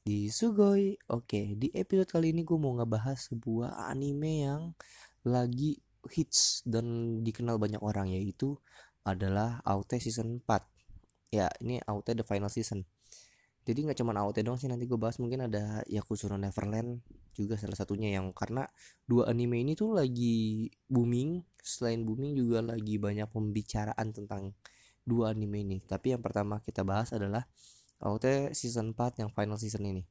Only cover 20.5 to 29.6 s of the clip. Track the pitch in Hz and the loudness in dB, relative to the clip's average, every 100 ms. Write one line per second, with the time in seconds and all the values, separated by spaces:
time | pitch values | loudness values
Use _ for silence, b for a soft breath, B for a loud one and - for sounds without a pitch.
20.5 | 107 113 _ _ 131 120 120 143 175 170 | 0 -4 _ _ 4 4 2 2 -2 -6
21.5 | _ - - 120 113 113 110 139 143 120 | _ -8 -2 0 0 0 -2 -2 2 4
22.5 | 113 113 113 107 107 101 101 107 110 107 | 2 2 -2 -2 0 0 -2 -2 -2 0
23.5 | 104 104 113 104 - 110 104 104 101 98 | -2 -2 -2 -2 -2 -4 -4 -8 -8 -8
24.5 | 98 B B B B - 117 113 107 107 | -12 B B B B 0 2 2 0 -2
25.5 | 104 101 95 - 98 127 123 113 104 104 | -2 -2 -4 -4 -2 0 0 0 0 0
26.5 | 104 - - 95 98 117 113 98 107 127 | -2 -4 -2 0 0 0 -2 -2 -2 -4
27.5 | B B B B _ - 104 131 139 139 | B B B B _ -2 2 4 4 2
28.5 | 151 120 117 110 110 123 - 107 - 104 | -2 -2 -2 -2 0 -2 0 -6 -2 -2
29.5 | 107 | -2